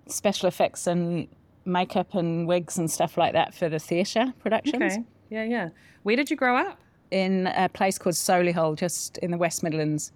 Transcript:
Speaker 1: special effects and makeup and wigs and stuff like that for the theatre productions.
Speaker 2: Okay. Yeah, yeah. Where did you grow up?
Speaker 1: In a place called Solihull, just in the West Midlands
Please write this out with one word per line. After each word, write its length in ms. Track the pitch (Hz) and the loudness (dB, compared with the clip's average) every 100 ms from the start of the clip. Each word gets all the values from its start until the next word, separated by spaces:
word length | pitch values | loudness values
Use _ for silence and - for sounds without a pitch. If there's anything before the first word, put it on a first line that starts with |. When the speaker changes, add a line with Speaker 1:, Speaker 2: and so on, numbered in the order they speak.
| - | -10
Speaker 1:
special 400 | - 208 190 185 | -2 -2 0 0
effects 380 | - 180 - - | 2 0 0 -2
and 400 | 175 170 170 - - _ _ | 0 0 -2 -6 -12 _ _
makeup 500 | - 180 180 196 180 | -2 0 0 -2 -2
and 320 | 196 170 165 165 | 0 0 0 0
wigs 320 | 180 165 - | 0 0 -4
and 100 | 160 | -2
stuff 300 | - 170 - | 0 0 2
like 140 | 165 | 2
that 200 | 160 151 | 2 0
for 160 | - 170 | -2 -4
the 120 | 156 | -4
theatre 520 | - 175 196 226 262 - | -2 0 0 0 0 -2
productions. 540 | 208 220 277 254 196 | -2 -2 -2 0 0
Speaker 2:
Okay. 80 | 196 233 _ - | -2 -6 _ -10
Yeah, 120 | 220 | -6
yeah. 260 | 220 240 170 - - - | -2 -2 -4 -8 -20 -8
Where 100 | 196 | 0
did 160 | 240 285 | 0 2
you 60 | 302 | 0
grow 200 | 254 247 | 2 2
up? 220 | 381 - _ _ - | 0 -6 _ _ -4
Speaker 1:
In 380 | 190 190 190 185 | 0 2 2 0
a 200 | - 185 | 0 0
place 300 | - 196 190 | 2 0 0
called 160 | 196 | -2
Solihull, 640 | 170 - 180 175 170 160 156 | -2 2 4 4 2 0 0
just 420 | 175 - - - | -2 -4 -8 -6
in 140 | 180 | -4
the 60 | 175 | 0
West 240 | 175 - | 0 -2
Midlands 480 | 170 156 151 151 - | -4 -2 0 -2 -4